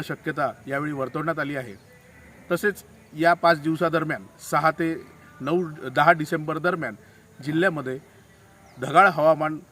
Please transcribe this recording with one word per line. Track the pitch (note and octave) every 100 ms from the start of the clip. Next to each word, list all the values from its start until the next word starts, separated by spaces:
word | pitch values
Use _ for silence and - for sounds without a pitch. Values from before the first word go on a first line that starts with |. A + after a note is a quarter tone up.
| -
शक्यता | C#3+ D#3 C#3 C3 G#2+ B2+
यावेळी | C#3 D3+
वर्तवण्यात | C#3+ C3 D3+ D#3 D#3+
आली | C#3+ C#3+
आहे. | B2 G2 _ - _ - - - -
तसेच | F3 G#3 F#3+ - - - D#3
या | E3
पाच | E3+ E3+ D#3+
दिवसादरम्यान, | D3+ D#3+ E3+ E3+ D#3+ B2 F#2+ - -
सहा | D3+ D#3
ते | D#3 E3 E3 - - - -
नऊ, | C3+ F3 E3+ D#3 C3 C3
दहा | D3+
डिसेंबर | E3+ D3+ E3 D3+ D#3
दरम्यान | E3+ F3+ C3 G2+ - - - - C3+
जिल्ह्यामध्ये | D#3 F#3 D#3 B2+ C3 - - _ - - - - -
ढगाळ | - D3+ G3
हवामान | D3+ D#3 D3+ D#3 D#3 -